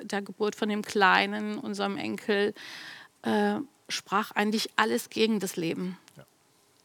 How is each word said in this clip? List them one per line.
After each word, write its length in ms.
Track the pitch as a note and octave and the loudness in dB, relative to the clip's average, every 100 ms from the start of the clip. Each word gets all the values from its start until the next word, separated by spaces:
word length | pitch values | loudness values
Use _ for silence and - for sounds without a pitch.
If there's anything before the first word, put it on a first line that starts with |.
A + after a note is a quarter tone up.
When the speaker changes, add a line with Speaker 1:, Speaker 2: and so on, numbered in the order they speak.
Speaker 1:
der 200 | G3+ G3+ | -6 -6
Geburt 340 | G3+ - G#3 - | -6 -2 -2 0
von 120 | G#3+ | -2
dem 140 | G#3 | -2
Kleinen, 720 | G#3 G#3+ F#3+ F#3 G3 G#3 G#3 G#3 | 0 4 6 6 4 0 -4 -6
unserem 400 | G#3+ G3+ G3 F#3+ | -6 -4 -4 -4
Enkel, 560 | - G3+ - G3+ G3+ - - - - - - _ | -4 -4 0 2 0 -2 -14 -14 -14 -16 -20 _
äh, 380 | A3+ G#3+ G#3 G#3 - _ - | 0 2 2 0 -6 _ -8
sprach 420 | - - G3 A3 | -8 -2 -2 0
eigentlich 400 | - G#3+ G#3+ - - | 0 2 0 0 2
alles 340 | A3 A#3 - | 2 2 -2
gegen 280 | G#3+ A3 G#3+ | 2 2 2
das 180 | F#3 - | -2 -4
Leben. 420 | E3 D#3+ F#3 F3 - - | -4 -4 -6 -8 -16 -20
Speaker 2:
Ja. 80 | - _ _ _ _ _ | -20 _ _ _ _ _